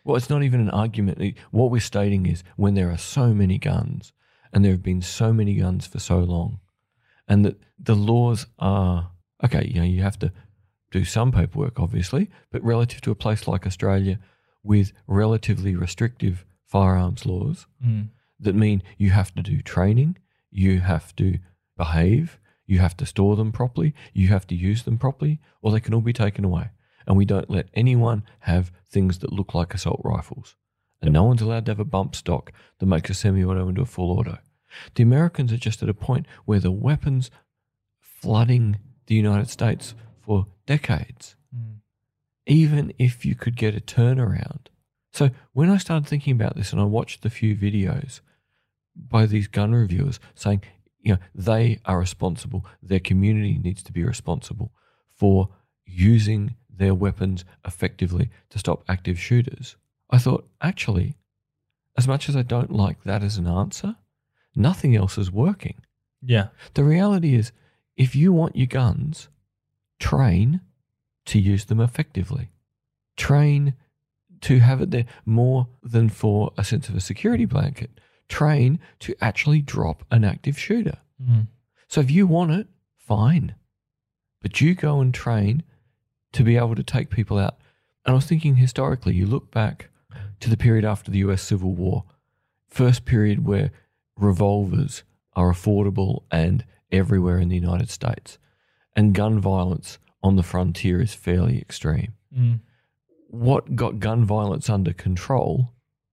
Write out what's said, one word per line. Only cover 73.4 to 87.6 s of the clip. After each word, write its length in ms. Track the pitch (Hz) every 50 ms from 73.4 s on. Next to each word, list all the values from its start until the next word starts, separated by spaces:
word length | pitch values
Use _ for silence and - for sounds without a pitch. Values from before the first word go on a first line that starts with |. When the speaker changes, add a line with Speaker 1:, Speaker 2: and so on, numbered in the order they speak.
| 147 147 143 143 143 143 131 - _ _ _ _ _ _ _ _ _ _ _ _
Speaker 1:
to 180 | - - 131 123
have 220 | 117 120 131 131
it 80 | 143 -
there 140 | - 120 120 - - - -
more 420 | - 110 113 123 127 131 127 123 120 - _ -
than 260 | 123 117 117 113 110
for 420 | - - - 110 104 104 107 - - -
a 60 | 101
sense 260 | - - 104 - -
of 60 | 107
a 40 | -
security 440 | 90 - - - - 214 240 233 240
blanket. 540 | 196 - - 98 98 131 - 113 - _ _ _ _ _ _ _ -
Train 500 | - - 147 147 151 143 123 127 147 175 - - _ _
to 140 | - - - -
actually 400 | - 113 - - - 147 147 151
drop 420 | 143 139 - - 104 82 80 - - -
an 140 | - 117 107
active 340 | 98 - - - 143 143 -
shooter. 400 | - - 202 240 214 - - - _ _ _ - 127
Speaker 2:
Mm. 240 | 127 120 110 110 107 - _ _ _ _ _ _ -
Speaker 1:
So 140 | - 165
if 80 | 143 127
you 160 | 143 180 202
want 260 | 185 160 165 180 165
it, 160 | 151 190 220 - _ _ _ _ _ _
fine. 560 | _ - 101 101 107 123 165 175 - - - - _ _ _ _ _ _ _ _ _ _ _ _ _ _ _ _
But 180 | - - - -
you 140 | 135 160 185
go 260 | 180 - 156 147 143
and 140 | 131 127 123
train 500 | - - 123 117 110 101 101 113 151 - _ _ _ _ _ _ _ _ _ _ _ _ _ -
to 100 | - 127
be 140 | 110 117 117
able 160 | 120 117 113
to 80 | - -
take 260 | - - 120 - -
people 260 | - - 107 - 110 101
out. 220 | 98 - - _